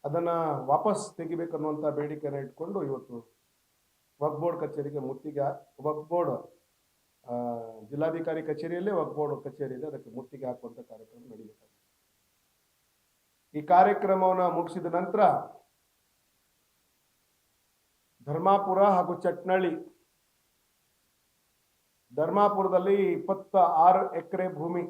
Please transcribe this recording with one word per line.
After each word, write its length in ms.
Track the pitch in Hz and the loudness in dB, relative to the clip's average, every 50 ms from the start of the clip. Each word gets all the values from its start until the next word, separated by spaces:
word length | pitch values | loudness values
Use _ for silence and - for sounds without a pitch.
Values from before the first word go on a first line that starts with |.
| _ | _
ಅದನ್ನ 280 | 147 143 170 170 170 170 165 165 156 147 131 127 131 | -2 -4 -2 -2 0 0 0 0 -2 -2 -4 0 2
ವಾಪಸ್ 320 | 143 156 - 214 196 - - - - | 2 2 4 2 0 0 -4 -10 -12
ತೆಗಿಬೇಕನ್ನುವಂಥ 680 | - 165 156 170 165 165 170 165 151 151 156 151 151 151 151 143 | -12 -8 -6 -4 -6 -6 -6 -4 -4 -4 -4 -4 -2 -2 -2 -2
ಬೇಡಿಕೆಯನ್ನು 440 | 147 147 147 151 151 151 143 139 139 135 | -2 -4 -6 -6 -6 -6 -6 -6 -6 -8
ಇಟ್ಕೊಂಡು 340 | 131 - - 156 175 202 196 156 | -10 -10 -12 -10 -6 -4 -4 -4
ಇವತ್ತು 340 | 139 135 127 - - 120 117 - _ _ _ _ _ _ _ _ _ _ _ _ _ _ _ _ _ _ _ | -4 -6 -6 -8 -12 -16 -16 -16 _ _ _ _ _ _ _ _ _ _ _ _ _ _ _ _ _ _ _
ವಕ್ಫ್ 180 | 143 156 151 147 | -4 -2 -2 -2
ಬೋರ್ಡ್ 180 | 160 175 165 156 | -2 -2 -2 -2
ಕಚೇರಿಗೆ 400 | 156 147 147 151 143 147 147 147 131 127 | -6 -6 -6 -6 -6 -6 -6 -6 -6 -6
ಮುತ್ತಿಗೆ 320 | 131 - - 156 139 143 | -8 -8 -10 -8 -4 -2
ಹಾ-, 180 | 139 139 139 - - _ _ - 131 | -2 -2 -4 -6 -14 _ _ -6 -4
ವಕ್ಫ್ 220 | 151 151 151 151 156 | -4 -4 -4 -6 -2
ಬೋರ್ಡ್, 240 | 170 175 170 143 123 113 - - - _ _ _ _ _ _ _ _ _ _ _ _ _ _ | -2 0 0 0 -2 -6 -8 -14 -20 _ _ _ _ _ _ _ _ _ _ _ _ _ _
ಆ, 80 | 123 120 123 120 120 117 117 113 113 110 110 107 107 | -8 -6 -6 -4 -4 -6 -8 -10 -12 -16 -18 -16 -12
ಜಿಲ್ಲಾಧಿಕಾರಿ 520 | 143 143 156 160 165 165 165 165 160 160 156 156 | -6 -4 -2 -2 -2 -4 -4 -4 -4 -4 -4 -6
ಕಚೇರಿಯಲ್ಲೇ 440 | 151 151 156 165 175 175 185 208 202 175 | -6 -6 -6 -6 -6 -4 -4 -2 -2 -2
ವಕ್ಫ್ 160 | 156 151 156 | -2 -4 -4
ಬೋರ್ಡ್ 180 | 147 151 147 143 143 - | -4 -4 -4 -4 -6 -10
ಕಚೇರಿಯಲ್ಲಿ 420 | 147 - - 143 127 127 127 147 | -14 -10 -8 -8 -8 -8 -10 -10
ಅದಕ್ಕೆ 220 | 156 147 127 113 123 110 | -10 -10 -12 -16 -14 -16
ಮುತ್ತಿಗೆ 280 | 123 131 - - 127 131 127 | -16 -16 -14 -16 -10 -8 -8
ಹಾಕುವಂಥ 300 | 120 - - 117 113 120 117 _ | -10 -10 -12 -18 -16 -18 -20 _
ಕಾರ್ಯಕ್ರಮ 300 | 113 110 110 _ - 120 123 127 | -20 -20 -20 _ -20 -20 -20 -20
ನಡೀಬೇಕಾಗಿದೆ. 460 | 113 107 113 104 - _ _ _ _ _ _ _ _ _ _ _ _ _ _ _ _ _ _ _ _ _ _ _ _ _ _ _ _ _ _ _ _ _ _ _ _ _ _ _ - | -20 -20 -20 -20 -20 _ _ _ _ _ _ _ _ _ _ _ _ _ _ _ _ _ _ _ _ _ _ _ _ _ _ _ _ _ _ _ _ _ _ _ _ _ _ _ -10
ಈ 40 | 151 147 151 180 | -10 0 4 6
ಕಾರ್ಯಕ್ರಮವನ್ನ 720 | 175 190 202 202 202 208 190 190 190 185 185 185 185 180 175 165 | 8 8 6 4 0 2 0 2 4 4 2 4 4 2 2 2
ಮುಗಿಸಿದ 340 | 165 170 165 - 190 160 170 165 | 0 -4 -4 -6 -8 -6 -2 -2
ನಂತರ 240 | 175 185 - - 214 208 170 135 117 - - - - _ _ _ _ _ _ _ _ _ _ _ _ _ _ _ _ _ _ _ _ _ _ _ _ _ _ _ _ _ _ _ _ _ _ _ _ _ _ _ _ _ _ _ _ _ _ _ _ _ _ _ _ 117 | -2 -2 -2 2 4 6 6 4 2 -4 -8 -16 -20 _ _ _ _ _ _ _ _ _ _ _ _ _ _ _ _ _ _ _ _ _ _ _ _ _ _ _ _ _ _ _ _ _ _ _ _ _ _ _ _ _ _ _ _ _ _ _ _ _ _ _ _ -10
ಧರ್ಮಾಪುರ 540 | 143 147 160 180 190 196 196 196 - 185 190 196 208 190 | -6 -6 0 4 4 4 4 4 2 4 6 6 6 6
ಹಾಗೂ 180 | 180 180 175 175 175 - | 4 2 0 -4 -2 -2
ಚಟ್ನಳ್ಳಿ, 460 | 180 170 - - 180 185 190 185 175 160 - - - _ _ _ _ _ _ _ _ _ _ _ _ _ _ _ _ _ _ _ _ _ _ _ _ _ _ _ _ _ _ _ _ _ _ _ _ _ _ _ _ _ _ _ _ 123 131 | -2 -2 -2 -2 0 2 2 2 2 -2 -4 -10 -14 _ _ _ _ _ _ _ _ _ _ _ _ _ _ _ _ _ _ _ _ _ _ _ _ _ _ _ _ _ _ _ _ _ _ _ _ _ _ _ _ _ _ _ _ -2 -2
ಧರ್ಮಾಪುರದಲ್ಲಿ 760 | 156 165 180 202 208 202 208 202 190 185 180 180 175 196 196 202 190 185 170 | -2 0 4 4 4 4 4 2 0 2 2 2 4 4 2 4 4 2 0
ಇಪ್ಪತ್ತ 380 | 160 - - 196 190 - - - 196 175 170 175 160 165 | -2 0 -2 -4 -4 -4 0 4 4 6 6 6 8 8
ಆರು 180 | 180 185 185 - - - 165 | 8 8 8 4 0 -4 -8
ಎಕರೆ 280 | 165 - - 185 185 185 156 143 | -8 -6 -6 -4 -4 -4 -4 -6
ಭೂಮಿ 240 | 156 170 180 175 175 - | -6 -4 -4 -4 -4 -6